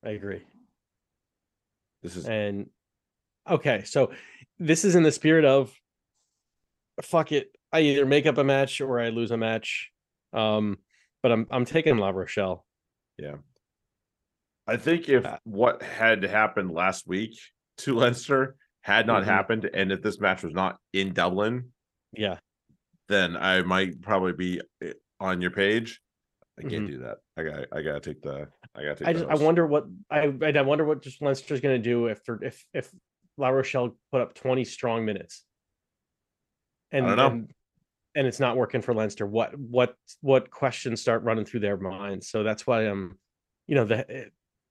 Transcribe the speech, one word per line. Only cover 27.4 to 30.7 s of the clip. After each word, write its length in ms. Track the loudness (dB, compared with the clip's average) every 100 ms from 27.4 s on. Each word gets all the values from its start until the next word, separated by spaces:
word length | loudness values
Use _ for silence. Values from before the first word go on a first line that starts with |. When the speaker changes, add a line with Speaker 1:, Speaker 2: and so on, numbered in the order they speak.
Speaker 2:
got, 220 | -8 -8 -8
I 100 | -6
gotta 180 | -6 -6
take 220 | -8 -10
the, 260 | -10 -10 -12 _ -20 -10
I 80 |
gotta 120 | -8 -4
take 120 | -2
Speaker 1:
I 60 |
Speaker 2:
the 60 | -2
Speaker 1:
just, 100 | -2
I 40 |
Speaker 2:
host. 100 | 2
Speaker 1:
wonder 220 | 4 4 2
what, 200 | 0 -2 -10 -4
I, 80 | 0 0 0
I 200 | 0 2
wonder 240 | 2